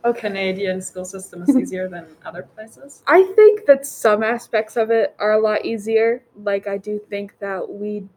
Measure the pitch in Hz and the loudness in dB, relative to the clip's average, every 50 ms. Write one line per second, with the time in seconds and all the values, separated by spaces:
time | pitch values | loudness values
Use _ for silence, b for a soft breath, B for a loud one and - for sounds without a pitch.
0 | - 240 233 233 - 208 196 196 190 190 185 190 202 185 185 185 185 - _ 185 | 0 -2 -2 -2 -4 -6 -4 -2 -4 -4 -2 -2 -4 -4 -4 -6 -8 -10 _ -12
1 | 185 185 - 190 185 - - 175 175 285 254 262 190 180 185 185 185 185 175 170 | -12 -10 -12 -14 -14 -14 -14 -2 0 2 2 2 0 -2 -6 -8 -8 -8 -10 -14
2 | 160 160 156 _ - 165 165 175 185 _ _ - 220 220 - - - - - - | -16 -18 -20 _ -18 -14 -14 -14 -16 _ _ -20 -20 -18 -18 -20 -20 -20 -20 -10
3 | _ - 302 370 381 - - - 427 427 415 - - - 277 277 277 - - - | _ 4 6 6 6 6 6 8 8 8 8 6 4 4 4 4 4 -12 -14 0
4 | - 226 208 208 220 214 240 226 - _ - 208 220 - - 240 220 220 226 226 | 2 2 2 4 0 -2 -4 -4 -6 _ -2 -2 -2 -2 -2 -2 0 2 2 2
5 | 220 - - - - 214 214 214 214 214 214 - - 214 226 214 196 220 220 220 | 0 0 -2 -4 0 2 2 2 2 2 0 -2 -2 -4 -6 -6 -4 0 0 2
6 | 226 226 233 254 _ _ _ 208 208 202 202 196 196 202 196 196 - 208 208 208 | 2 2 0 -4 _ _ _ -8 -4 -4 -4 -2 -4 -6 -8 -6 -6 -8 -8 -8
7 | 208 _ 208 202 202 196 _ _ 202 196 190 185 - - 202 202 208 208 208 208 | -8 _ -8 -8 -8 -10 _ _ -8 -8 -6 -6 -8 -10 -10 -8 -8 -6 -6 -8
8 | 190 196 _ | -10 -14 _